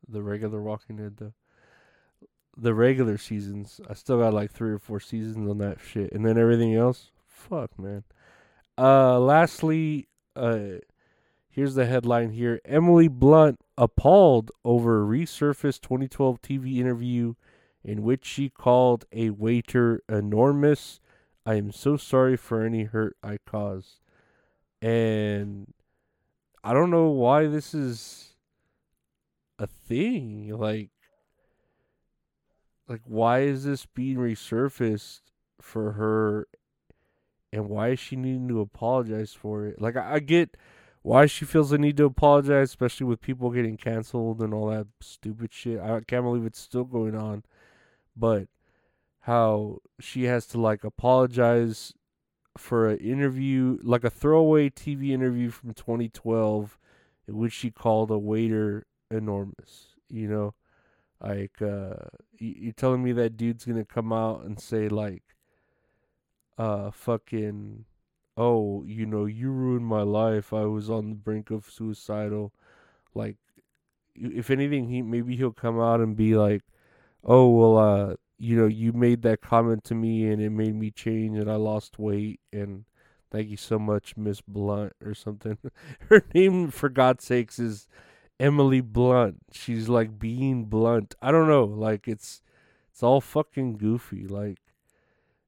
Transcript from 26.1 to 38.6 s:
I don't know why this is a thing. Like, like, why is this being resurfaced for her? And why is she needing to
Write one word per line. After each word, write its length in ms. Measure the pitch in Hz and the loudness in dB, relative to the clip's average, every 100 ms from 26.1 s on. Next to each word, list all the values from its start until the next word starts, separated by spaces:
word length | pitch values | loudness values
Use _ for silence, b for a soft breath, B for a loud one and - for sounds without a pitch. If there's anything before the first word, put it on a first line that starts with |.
| _ _ _ _ _ | _ _ _ _ _
I 100 | 107 | -2
don't 160 | 131 175 | 2 4
know 180 | 170 160 | 4 2
why 360 | 139 120 147 156 | 2 4 4 2
this 260 | 151 - | -2 -6
is 640 | 156 131 113 - - - _ _ _ _ _ _ _ _ _ _ _ _ - | -6 -6 -8 -14 -20 -20 _ _ _ _ _ _ _ _ _ _ _ _ -14
a 80 | 104 | -14
thing. 840 | _ - 120 214 226 117 104 107 107 | _ -8 -4 -2 -4 -8 -12 -12 -6
Like, 320 | 107 107 101 _ _ _ _ _ _ _ _ _ _ _ _ _ _ _ _ _ _ _ - | -6 -6 -10 _ _ _ _ _ _ _ _ _ _ _ _ _ _ _ _ _ _ _ -14
like, 140 | 113 | -14
why 360 | 120 110 113 127 | -8 0 2 2
is 200 | 143 135 | 0 -2
this 240 | 139 135 - | -4 -6 -8
being 300 | - 131 131 | -8 -4 -2
resurfaced 1040 | 120 110 - 113 135 - 117 104 - - _ _ _ _ | -4 -4 -4 -2 -2 -2 -2 -2 -8 -20 _ _ _ _
for 320 | - 113 107 | -14 -8 -6
her? 560 | 104 110 110 107 107 - _ _ _ _ _ _ _ _ _ _ | -4 -2 0 0 -2 -6 _ _ _ _ _ _ _ _ _ _
And 160 | 107 104 | -8 -6
why 220 | 104 117 | -4 -2
is 100 | 131 | -4
she 160 | - 131 | -6 -8
needing 320 | 131 127 127 | -4 -4 -4
to 120 | 113 | -4